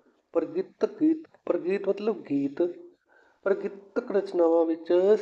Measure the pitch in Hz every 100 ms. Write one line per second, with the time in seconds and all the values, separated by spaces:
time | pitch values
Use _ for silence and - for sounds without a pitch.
0 | _ _ _ 165 160 160 185 - 214 -
1 | 156 160 - _ - 170 165 202 196 196
2 | 214 175 143 143 139 139 175 - - _
3 | _ _ _ _ 190 196 202 - - -
4 | - 196 190 180 165 165 165 165 - 175
5 | 190 208